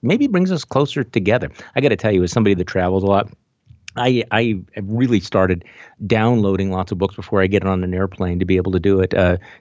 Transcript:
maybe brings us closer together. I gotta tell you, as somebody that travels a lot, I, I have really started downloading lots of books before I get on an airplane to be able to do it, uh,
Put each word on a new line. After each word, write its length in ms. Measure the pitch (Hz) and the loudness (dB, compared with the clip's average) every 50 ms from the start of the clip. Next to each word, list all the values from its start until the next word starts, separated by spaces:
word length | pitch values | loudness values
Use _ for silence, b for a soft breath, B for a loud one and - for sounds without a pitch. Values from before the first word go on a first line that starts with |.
| - | -2
maybe 240 | 123 190 240 285 | 0 0 0 0
brings 240 | 269 196 175 185 185 | 0 2 0 0 0
us 120 | 185 147 - | -2 -4 -4
closer 400 | - - 131 - - - 143 120 | -2 -2 0 0 0 -2 -6 -4
together. 460 | - - 117 92 101 113 127 - 147 - B B B B | -4 -4 -2 0 0 0 0 -2 -6 -12 B B B B
I 60 | 131 | 0
gotta 140 | 135 139 107 | 0 2 0
tell 160 | - - 110 | 0 0 2
you, 100 | 101 92 | 2 2
as 100 | 90 87 | 2 2
somebody 220 | - 120 107 101 98 | 2 2 2 2 2
that 140 | 87 90 | 2 0
travels 340 | - - 95 90 90 95 98 | -2 -2 -2 0 0 0 0
a 60 | 95 | 2
lot, 260 | 98 98 98 104 - - _ _ _ _ _ _ _ - _ _ - - | 2 2 0 0 -2 -8 _ _ _ _ _ _ _ -20 _ _ -12 -6
I, 280 | 120 120 127 127 120 113 - | -2 0 0 0 0 0 0
I 320 | 101 113 120 117 107 92 92 - - | 0 0 0 0 -2 -4 -8 -12 -12
have 100 | 110 98 | -10 -8
really 340 | 98 110 120 131 120 117 98 | -4 -2 0 0 2 2 0
started 420 | 90 - - 98 92 92 90 85 - B B B B B B B 104 | 0 0 0 2 2 2 0 -2 -4 B B B B B B B -4
downloading 640 | 98 113 107 110 117 123 113 101 98 95 95 98 98 | -2 0 2 2 2 2 2 0 0 0 -2 -2 -2
lots 220 | 92 92 92 - | -4 -4 -4 -4
of 80 | 98 87 | -4 -4
books 160 | 98 95 - | -4 -4 -4
before 260 | - 98 - 107 98 | -8 -8 -2 0 2
I 60 | 95 | 2
get 180 | 95 101 98 95 | 2 2 0 0
on 180 | 95 95 92 92 | 0 -2 -2 -2
an 100 | 90 90 | -2 -2
airplane 460 | 92 98 92 - - 92 90 87 87 | -2 -4 -4 -4 -4 -4 -2 -2 -2
to 60 | 92 | 0
be 120 | 87 92 | 0 0
able 160 | 92 90 95 92 | 0 0 0 0
to 60 | 87 | 0
do 200 | 80 98 98 95 | 2 2 2 2
it, 160 | 92 90 - | 2 2 2
uh, 220 | - 92 87 90 92 B B B B | 2 2 2 2 0 B B B B